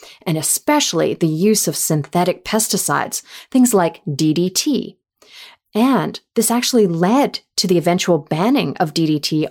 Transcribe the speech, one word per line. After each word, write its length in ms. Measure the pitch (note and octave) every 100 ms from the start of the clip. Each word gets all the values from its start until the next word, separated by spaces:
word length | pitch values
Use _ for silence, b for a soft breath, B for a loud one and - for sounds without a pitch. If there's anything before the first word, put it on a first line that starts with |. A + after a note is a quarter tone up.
| B B -
and 100 | D#3
especially 800 | C#3+ - - D4 - E3 D3+
the 140 | E3 E3
use 400 | D#3 G#3 G#3+ -
of 80 | C#3+
synthetic 680 | - D#3 C#3+ F3 F3+ -
pesticides, 800 | - G#3+ - F#3+ - C#3+ - - B B B
things 200 | C4 B3
like 280 | G3+ E3+ - -
D 220 | C#3 D#3
D 160 | D#3 F3+
T. 460 | F#3 D4+ A#3+ - - _ _ B B B B _
And 460 | G#3 B3+ A3+ D#3 - -
this 160 | - G#3+
actually 380 | A#3+ - B3 G3+
led 500 | E3 F3+ B3+ B3+ - -
to 140 | - F#3
the 100 | F3
eventual 400 | E3 F3+ - D#3+
banning 580 | - D3+ G#3 C#4 C#3+ -
of 140 | D#3+
D 140 | E3 D#3+
D 140 | D3+
T 260 | - D#3 D3+